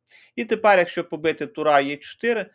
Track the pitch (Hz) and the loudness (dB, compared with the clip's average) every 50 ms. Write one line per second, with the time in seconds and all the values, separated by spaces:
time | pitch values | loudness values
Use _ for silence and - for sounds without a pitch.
0 | _ _ _ - _ _ _ - 240 220 226 214 214 214 202 185 175 170 - 180 | _ _ _ -20 _ _ _ -10 -4 -4 -2 2 4 4 4 4 4 0 -2 -6
1 | 165 - - 156 151 160 156 156 147 139 - - 151 151 147 143 139 139 147 143 | -8 -8 -8 -4 -4 -4 -4 -4 -6 -10 -8 -4 0 2 4 4 2 0 -4 -10
2 | - - - - - 233 240 220 185 190 _ | -12 -18 -14 -6 -4 -2 -2 -2 -6 -8 _